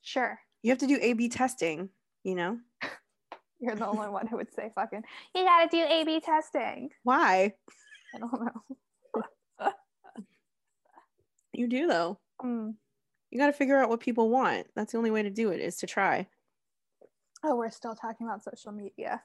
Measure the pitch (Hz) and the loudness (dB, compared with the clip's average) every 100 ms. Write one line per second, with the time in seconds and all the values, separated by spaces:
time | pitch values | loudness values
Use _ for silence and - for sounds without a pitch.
0 | - 269 233 214 _ _ 220 262 269 277 | -6 -2 -2 -4 _ _ 0 2 2 2
1 | 220 233 240 - 254 - 165 156 190 _ | 2 0 -2 0 -2 0 -4 -4 -10 _
2 | _ _ 190 185 175 233 - _ - - | _ _ -6 -4 -4 -4 -12 _ -12 -12
3 | _ _ _ - _ _ 233 214 226 214 | _ _ _ -20 _ _ -6 -4 -4 -4
4 | 208 196 220 233 - - 220 208 220 202 | -4 -6 -6 -6 -8 -10 -8 -6 -6 -8
5 | - - - 359 370 339 339 330 320 320 | -14 -20 -8 0 6 6 6 4 4 2
6 | 311 320 320 311 311 294 226 - 269 _ | 2 -2 2 0 2 -4 -4 -6 -12 _
7 | 240 269 285 190 196 - - _ _ - | 2 6 6 6 4 0 -20 _ _ -20
8 | - 233 233 247 233 226 _ 262 _ _ | -20 -14 -8 -6 -6 -8 _ -20 _ _
9 | _ - - _ _ _ - - _ _ | _ -6 -6 _ _ _ -4 -4 _ _
10 | - - - _ _ _ _ _ _ - | -20 -20 -20 _ _ _ _ _ _ -20
11 | _ _ _ _ _ - 240 247 339 175 | _ _ _ _ _ -6 -2 0 2 2
12 | 170 196 _ _ 254 233 214 214 _ _ | 0 -4 _ _ -6 -6 -6 -12 _ _
13 | _ _ _ 233 285 285 269 277 240 233 | _ _ _ 0 2 2 4 4 4 2
14 | 254 233 226 254 247 - - - 214 226 | 0 2 4 4 2 0 -4 -6 -4 -2
15 | 226 214 208 196 226 170 - - 190 - | 0 0 -2 -2 -2 0 -4 -6 -6 0
16 | 190 139 190 _ _ _ _ _ _ _ | 2 0 -2 _ _ _ _ _ _ _
17 | - _ _ - 311 247 220 - 233 220 | -20 _ _ -8 -2 -2 -2 -8 -12 -10
18 | 226 220 233 196 - - - 208 196 - | -10 -10 -8 -8 -12 -16 -16 -14 -14 -12
19 | - 233 | -8 -8